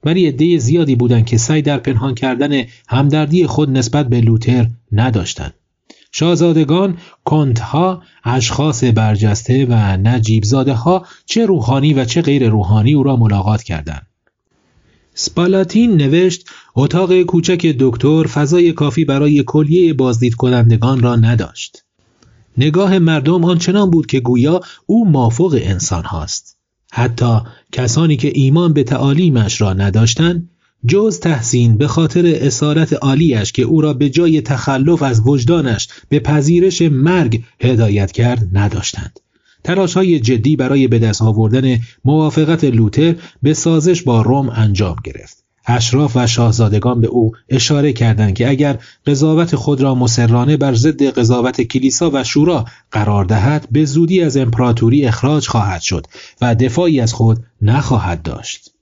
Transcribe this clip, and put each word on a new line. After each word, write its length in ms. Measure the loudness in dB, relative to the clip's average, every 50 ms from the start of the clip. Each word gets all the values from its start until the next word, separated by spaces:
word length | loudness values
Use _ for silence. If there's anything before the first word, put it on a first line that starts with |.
| -2
ولی 240 | 0 0 2 0 0
عدهٔ 300 | 0 0 0 2 2 2
زیادی 380 | 2 2 2 2 2 2 2
بودند 300 | 0 2 2 2 2 2
که 120 | 2 0 -2
سعی 240 | 0 0 -2 0
در 160 | 0 0 -2 -2
پنهان 380 | -4 -2 -4 -2 -2 -4 -6
کردن 480 | -4 -4 -4 -2 -2 -2 -2 -2 -2 -4 -6 -12 _ _ _
همدردی 600 | -2 0 0 2 2 0 0 0 2 0 0 0
خود 220 | 0 -2 0 0
نسبت 400 | 0 0 -2 0 0 -2 0 0
به 120 | 0 2
لوتر 460 | 2 2 2 2 2 0 2 2 2 0 -2 -6 _ _
نداشتند. 640 | -2 0 0 0 0 -2 -4 -6 -10 -12 -12 -14 -16 _ _ _ _ _ _ _ -20 _ _ _
شاهزادگان، 880 | -8 -4 0 0 2 2 2 2 2 2 2 0 0 0 0 -2 -4 -6 -10 -20 -20 _ _
کنتها، 800 | -2 0 0 0 0 0 -2 -4 -4 -2 -2 -2 -2 -2 -6 -12 _ _ _ _
اشخاص 600 | -4 -2 -2 -2 -2 -2 -2 -2 -2 -2 -2 0
برجسته 840 | 0 2 2 2 0 0 0 0 0 -2 -2 -2 -2 0 0 0 0
و 280 | 2 0 0 0 0 0
نجیب 460 | 0 0 0 0 0 0 0 0 0
زاده 300 | 0 0 0 0 0 -2
ها 320 | -2 0 0 -2 -2 -2 -8 -20 -20 _
چه 200 | -6 -2 -2 0
روحانی 480 | 2 0 0 0 0 0 0 2 2 2
و 120 | 0 -2
چه 160 | -2 -2 -2
غیر 280 | 0 0 0 2 2 2
روحانی 440 | 2 0 0 0 0 2 2 2 2
او 100 | 2 2
را 120 | 0 2
ملاقات 480 | 2 2 2 0 0 0 -2 -2 -4 -4
کردند. 440 | -6 -10 -8 -8 -10 -14 -14 -16 _ _ _ _ _ _ _ _ _ _ _ _ _ _ _ _ _ _ _ _ _ _
سپالاتین 840 | -10 -10 -6 -4 -2 0 0 2 0 0 0 0 0 2 2 2 2
نوشت: 480 | 2 2 2 2 2 0 -2 -4 -14 -20 -20 -20 -20 _ _
"اتاق 460 | -2 -2 0 0 0 0 2 2 2
کوچک 440 | 2 2 0 0 0 0 -2 0 0 -2 0 2
دکتر 440 | 0 0 0 0 0 2 2 2 0
فضای 480 | 0 -2 -2 -2 0 2 2 2 2
کافی 340 | 2 0 -2 -2 0 -2 -2
برای 380 | 0 0 0 2 2 2 2 0
کلیهٔ 500 | 0 0 0 0 2 2 2 2 2 2
بازدید 420 | 0 0 0 0 0 0 -2 -2
کنندگان 640 | 0 0 0 2 4 4 4 4 4 4 2 2 2
را 140 | 2 2 2
نداشت." 680 | 2 2 2 2 0 -2 -4 -10 -14 -16 -16 _ -20 _ _ _ _ _ _ _ _ _ _ _ _ _ _ _ -2
نگاه 420 | 0 0 2 2 2 2 2 2
مردم 460 | 2 2 2 0 0 0 0 2 2
آنچنان 440 | 2 0 0 0 0 0 2 2 2
بود 160 | 2 0 0
که 140 | 0 -2 -2
گویا 420 | 0 0 0 2 2 2 0 0 -2 -6 -20 _ _
او 240 | _ 0 2 2 2
مافوق 500 | 2 2 2 0 0 0 0 0 0 0
انسان 420 | 0 -2 -4 -4 -4 -6 -6 -6 -6
هاست. 540 | -8 -8 -10 -8 -8 -10 -12 _ -16 _ _ _ _ _ _ _ _
حتی 480 | -6 -4 -4 -4 -2 -2 -2 0 0 0 -2 -4 -18 -20 _ _
کسانی 460 | -8 -6 -4 -2 -2 0 0 0 0 0
که 140 | -2 -2 0
ایمان 400 | 0 0 2 2 2 2 2 2
به 100 | 0 0
تعالیمش 800 | -2 -2 -2 0 0 0 2 2 2 2 2 0 -2 -2 -2
را 120 | -2 -2 0
نداشتند، 760 | 0 -2 0 2 2 2 0 0 0 -2 -2 -2 -4 -6 -10 _ _ _ _ _ _ -4 0
جز 320 | 0 2 2 0 -2 -2
تحسین 580 | -2 -2 -2 -2 -4 -2 0 2 2 2 2 2
به 100 | 0 0
خاطر 380 | 0 0 -2 0 0 2 2
اصالت 680 | 2 2 2 0 -2 -2 0 -2 0 0 0 0 0 -2
عالیش 580 | -2 0 0 0 2 2 2 2 0 -2 -4
که 100 | -2 -4
او 200 | -2 0 2 0
را 120 | 2 0 0
به 160 | 0 -2 -2
جای 320 | 0 2 2 2 2 0
تخلف 640 | 0 -2 -4 -4 -2 -4 -2 0 0 0 0 0 0
از 240 | 0 0 2 2 2
وجدانش 600 | 0 0 2 0 0 0 0 -2 -2 -4 -6 -10 -14 -20 _ _
به 100 | -2 -2
پذیرش 640 | 0 0 0 0 2 2 2 2 2 2 0 0
مرگ 600 | 0 0 2 2 2 2 2 2 0 0 -2 -4 -8 _ _ _
هدایت 500 | -2 0 2 2 2 2 2 0 -2 -2
کرد، 360 | -2 0 0 0 0 0 -2 -2 0
نداشتند. 640 | 0 -2 -2 -2 -4 -8 -8 -8 -10 -12 -12 _ -20 _ _ _ _ _ _ _ _ _
تلاش‌های 560 | -4 -2 0 0 0 0 0 2 2 2 2
جدی 360 | 2 0 0 2 2 0 0
برای 320 | 0 0 0 2 2 2 2
به 120 | 2 2
دست 220 | 2 0 0 0
آوردن 580 | 0 0 2 2 0 2 2 0 0 0 0 -2 -4 -6 -16 _ _
موافقت 580 | 0 2 2 0 0 0 0 0 0 0 0 0
لوتر 520 | 0 2 2 2 2 2 0 0 0 0 -2 -8 -20 _ _
به 120 | -2 -2 -2
سازش 480 | 0 0 0 0 2 2 2 0 0
با 200 | 0 0 0 2
روم 280 | 2 2 0 0 -2 -4
انجام 460 | -2 0 0 0 2 0 -2 -2 -4 -8 -10
گرفت. 400 | -12 -14 -14 -18 -20 -20 _ _ _ _ _ _ -4
اشراف 440 | -2 -2 -2 0 0 0 0 0 0
و 120 | 0 -2 0
شاهزادگان 720 | 0 0 0 0 2 2 0 0 0 0 0 -2 0 0
به 60 | 0 0
او 240 | 0 0 0 0 -2 -8 _ _
اشاره 440 | -4 -2 -2 0 -2 0 0 -2 0
کردند 400 | 0 0 0 0 0 0 -2 0
که 160 | -2 -2 -2
اگر 280 | 0 0 0 -2 -2 -6 -8 -18 -20 _ _
قضاوت 500 | -4 -2 0 0 0 2 0 0 0 -2
خود 260 | -4 -2 -2 -2 0
را 140 | 0 0 0
مصرانه 600 | 0 0 0 0 0 0 2 2 2 2 0 0 0
بر 160 | 0 0 0
ضد 300 | 2 0 0 0 0 -2
قضاوت 580 | -2 0 0 0 0 2 0 0 -2 -2 -2
کلیسا 500 | -4 -2 -2 -2 0 0 0 0 -2 -2 -2
و 100 | -2 -4
شورا 420 | -2 0 0 2 2 0 -2 -4 -6 -12 -20 _ _
قرار 340 | -6 -4 -2 0 0 0 0
دهد، 420 | 0 0 0 2 0 0 -2 -4 -2
به 140 | 0 0 0
زودی 360 | 0 2 0 0 2 2 0
از 160 | 0 0 0 0
امپراتوری 680 | 0 0 0 0 0 0 0 0 2 2 2 2 2
اخراج 420 | 0 -2 -2 -2 0 0 0 -2 -2
خواهد 340 | -2 -2 -2 -2 -6 -6
شد 240 | -6 -6 -6 -6 -8 -10 _ -20 -20 -20 _ _
و 140 | -2 -2 0
دفاعی 440 | 0 0 0 0 0 0 0 0 0
از 140 | 0 -2 -2
خود 240 | 0 0 0 0 0 -4 _ _ _
نخواهد 600 | -2 0 0 0 -2 -2 -2 -2 -2 -4 -6 -6
داشت. 500 | -8 -10 -12 -10 -12 -14 -16 -16 _ -20 _ _